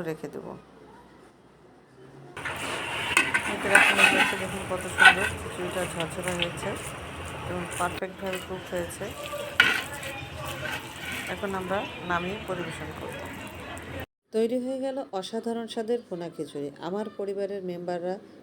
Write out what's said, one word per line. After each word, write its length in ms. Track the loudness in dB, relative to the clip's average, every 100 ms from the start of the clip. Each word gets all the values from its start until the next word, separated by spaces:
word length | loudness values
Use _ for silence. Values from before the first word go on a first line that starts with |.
| -4
রেখে 180 | -4 -6
দেব। 120 | -8 -10 -12 -14 -20 -20 -20 -20 -20 -20 -20 -20 -20 -20 -20 -20 -20 -20 -18 -14 -10 -8 -6 -4 -4 -4 -4 4 4 6 2 0
এতে 140 | 0 8
রাখা 180 | 10 10 10
হয়ে 120 | 8
গেছে, 200 | 8 4 2
দেখুন 200 | -2 -4 -2
কত 140 | -2 0 10
সুন্দর 300 | 10 10 2 -2
খিচুড়িটা 420 | -6 -4 -2 -2 -2
ঝরঝরে 400 | -2 -2 -2 -2 0
হয়েছে 320 | 0 -2 -4 -4 -6 -8 -8 -8 -8 -6 -4
এবং 120 | -4 -4 -2
পারফেক্টভাবে 600 | -2 -2 -6 -4 -4 -4 -4
কুক 160 | -8 -4
হয়েছে। 320 | -4 -4 -4 -8 -6 -6 -6 -4 2 4 4 -2 -6 -6 -8 -8 -8 -6 -4 -4 -6 -8 -8 -6 -6 -4
এখন 180 | -4 -2 -2
আমরা 180 | 0 0 -2 -6 -2
নামিয়ে 280 | 0 0 -4 -4
পরিবেশন 400 | -4 -4 -6 -8 -8
করব। 200 | -8 -8 -8 -10 -10 -10 -10 -10 -8 -8 -8 _ _
তৈরি 240 | 2 2 2
হয়ে 140 | 0 -2
গেল 120 | -2 -4 -4 -4
অসাধারণ 460 | -2 -2 -2 -2 -4
স্বাদের 260 | -4 0 0 -2
ভুনা 200 | -6 -6
খিচুড়ি। 340 | -6 -6 -4 -6 -4 -4
আমার 180 | -2 -4 -4
পরিবারের 420 | -4 -2 -2 -2 -4
মেম্বাররা 440 | -4 -2 -2 -2 -4 -8 -20